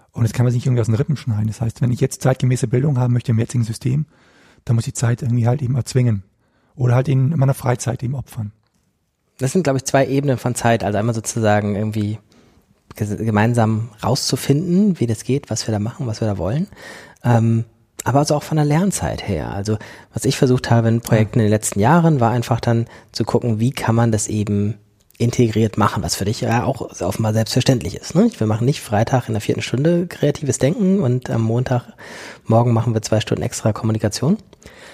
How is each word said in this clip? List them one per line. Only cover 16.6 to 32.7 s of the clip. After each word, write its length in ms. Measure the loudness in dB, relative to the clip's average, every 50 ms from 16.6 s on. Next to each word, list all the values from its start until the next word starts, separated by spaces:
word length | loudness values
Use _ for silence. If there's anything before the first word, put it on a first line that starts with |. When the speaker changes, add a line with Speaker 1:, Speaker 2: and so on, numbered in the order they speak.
| -4 -4 -8 -20 -20 -20 -20 -20 -20 -20 -14 _ 0
Speaker 2:
Ähm, 420 | 2 4 4 4 2 2 0 -2 -4 _ _ _ _ _ -10 -6
aber 160 | 0 2 2
also 160 | 2 2 0
auch 80 | -2 -2
von 140 | -2 0
der 80 | 0 2
Lernzeit 640 | 2 2 2 2 0 -2 -2 -4 -4 -4 -6 -4
her. 240 | -4 -2 -2 -2 -4
Also 280 | -6 -6 -2 -2 -2 -4 -4 -12 -20 -20 -18 _ -8
was 120 | -4 -2
ich 120 | -2 0
versucht 320 | 2 2 2 2 2 2 2
habe 200 | 2 4 4 4
in 120 | 2 0
Projekten 380 | 0 2 2 2 2 2 2 2
Speaker 1:
Ja. 60 | 2
Speaker 2:
in 20 |
den 80 | 4 2
letzten 240 | 2 0 -2 0 2
Jahren, 400 | 4 4 4 6 6 4 4 4
war 100 | 2 2
einfach 300 | 2 0 0 0 -2 0
dann 260 | 0 0 0 0 0 -4 -8 -20 -20 _
zu 120 | -4 -4 -2
gucken, 360 | 0 0 0 2 2 0 0
wie 120 | 0 -2
kann 240 | -2 -2 -2 0 2
man 160 | 2 4 2
das 160 | 2 0 -2
eben 480 | -2 -2 -2 -2 0 0 0 0 -2 -4 -6 _ _ _ _ _ _ _ -2
integriert 580 | -2 0 2 2 2 2 4 2 0 2 2
machen, 240 | 2 0 2 2 0
was 140 | -4 -4 -4
für 100 | -4 -2
dich 160 | -4 -2 -2
ja 220 | -2 -2 0 0 0
auch 180 | -2 -4 -6 -8 -12 -8 -6
offenbar 320 | -6 -4 -2 -2 -2 0 0
selbstverständlich 640 | 0 0 0 0 0 2 2 0 0 0 -6 -10
ist, 200 | -10 -10 -2 2
ne? 160 | 2 2 2 2
Wir 120 | 0 -2
machen 180 | 0 0 0 0
nicht 160 | 0 0 -2
Freitag 460 | -4 -2 0 0 2 2 0 -2 0
in 80 | -2 -4
der 60 | -4
vierten 200 | -2 -2 -2 -2
Stunde 460 | -2 -4 -2 0 2 2 2 0 -2
kreatives 500 | -4 -4 -2 -2 0 0 -2 -4 -6 -2
Denken 440 | 0 0 0 2 2 2 2 2 2
und 280 | 2 0 0 0 -2 -2
am 140 | -2 0 0
Montagmorgen 1300 | 0 0 0 0 0 -2 -2 -4 -6 -20 -20 -20 -18 -18 -18 -18 -18 -20 -10 _ 2 4 4 4 4